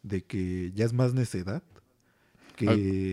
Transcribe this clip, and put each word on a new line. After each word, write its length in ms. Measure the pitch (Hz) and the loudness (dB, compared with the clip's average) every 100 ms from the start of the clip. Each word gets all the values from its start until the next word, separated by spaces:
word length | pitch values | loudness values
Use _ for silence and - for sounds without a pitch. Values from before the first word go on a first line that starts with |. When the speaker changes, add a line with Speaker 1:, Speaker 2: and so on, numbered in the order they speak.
Speaker 1:
de 200 | 98 95 | -4 -6
que 480 | - 104 92 92 90 95 | -4 -4 -2 -2 -4 0
ya 100 | 113 | 0
es 80 | |
más 220 | 120 127 127 | 2 2 2
necedad 480 | 120 90 90 127 _ - _ _ _ _ _ _ - - | 0 -2 -4 -6 _ -20 _ _ _ _ _ _ -20 -2
que, 120 | 110 | 2
Speaker 2:
Ah. 60 | 110 98 95 95 | 4 2 0 0